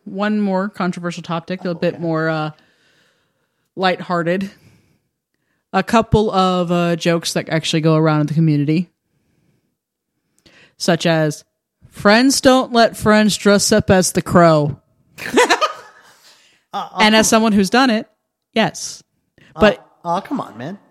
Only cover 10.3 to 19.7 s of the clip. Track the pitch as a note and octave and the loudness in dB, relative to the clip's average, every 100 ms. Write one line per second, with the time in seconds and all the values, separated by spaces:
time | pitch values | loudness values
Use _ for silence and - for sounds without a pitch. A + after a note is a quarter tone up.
10.3 | _ _ _ _ - - E3 E3+ D#3+ D#3 | _ _ _ _ -6 -2 0 0 0 -2
11.3 | - _ _ _ _ - - G3+ A3 C4+ | -4 _ _ _ _ -20 0 4 4 4
12.3 | - C4 C4 A#3+ A#3 A3+ - G#3+ G#3+ G#3+ | 2 4 4 2 2 2 2 2 4 2
13.3 | - G3+ G3+ - G#3+ - F#3+ - F#3 - | 0 2 2 2 0 4 2 2 -4 0
14.3 | F3+ E3+ D#3 D3 - _ _ _ - - | 4 6 4 0 -6 _ _ _ -16 -2
15.3 | B3+ B4 E4 D#5 - - - _ _ - | 0 2 0 -2 -6 -20 -20 _ _ -20
16.3 | _ _ _ _ G3+ E3+ - G#3+ A3 G#3+ | _ _ _ _ -12 -10 0 2 4 2
17.3 | A3+ A3+ G3+ F#3 A#3+ C4+ G#3+ - _ _ | 2 2 2 2 2 2 -2 -6 _ _
18.3 | _ _ A3 G#3+ - - - _ _ _ | _ _ -4 -4 -6 -16 -16 _ _ _
19.3 | _ _ D#3 G#3+ | _ _ 2 2